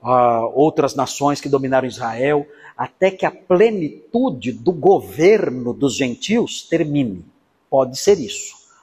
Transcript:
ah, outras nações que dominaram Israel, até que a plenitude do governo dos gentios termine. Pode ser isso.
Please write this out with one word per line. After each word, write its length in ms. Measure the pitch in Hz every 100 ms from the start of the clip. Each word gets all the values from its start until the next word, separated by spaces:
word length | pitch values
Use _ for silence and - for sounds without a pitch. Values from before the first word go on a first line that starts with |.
ah, 440 | 117 127 120 117 113
outras 420 | 127 151 156 135
nações 460 | - 127 - 143 143
que 80 | 143
dominaram 400 | 139 135 131 127
Israel, 580 | 104 117 113 135 147 143 - - -
até 340 | 127 - 190
que 140 | 190
a 60 | 165
plenitude 1200 | - - 180 226 214 151 - - 233 262 123 123
do 220 | 110 -
governo 1000 | 170 147 180 - - 170 214 - 123 120
dos 220 | 107 139
gentios 680 | - 131 117 - 226 190 -
termine. 600 | - 180 156 147 123 92 - _ _ _ _
Pode 280 | 135 127 131
ser 200 | - 202
isso. 360 | 107 - - - _ _